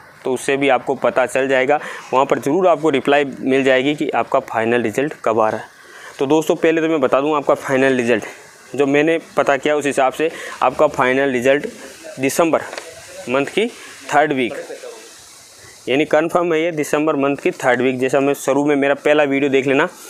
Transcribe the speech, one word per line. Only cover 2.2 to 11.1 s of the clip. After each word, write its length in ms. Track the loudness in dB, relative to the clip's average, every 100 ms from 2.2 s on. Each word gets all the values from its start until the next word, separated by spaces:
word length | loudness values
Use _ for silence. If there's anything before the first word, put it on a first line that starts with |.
| 2
पर 120 | 0
ज़रूर 280 | 0 2 2
आपको 220 | 2 2
रिप्लाई 340 | 0 2 2
मिल 400 | 2 -4 0 2
जाएगी 300 | 4 2 2
कि 140 | -2 -2
आपका 300 | -2 0 0
फाइनल 400 | 0 -2 0 0
रिजल्ट 320 | 0 -2 -4 -4
कब 160 | -2 2
आ 80 | 0
रहा 120 | -2
है। 60 | -8 -20 -20 -20 -12 -4
तो 80 | 2
दोस्तों 280 | 2 2 2
पहले 240 | 2 2
तो 80 | 0
मैं 120 | 0
बता 200 | 0 0
दूँ 160 | 0 0
आपका 180 | 0 -2
फाइनल 400 | 0 0 2 2
रिजल्ट, 280 | 0 0 -2 -14 -20 -20 -8
जो 120 | -2 0
मैंने 320 | 2 2 -2 -2 -2
पता 200 | 0 0
किया 180 | 0 0
उस 100 | 0
हिसाब 260 | 0 0
से 180 | 0 -4 -6 -12 -2
आपका 240 | -2 2 0
फाइनल 440 | 2 2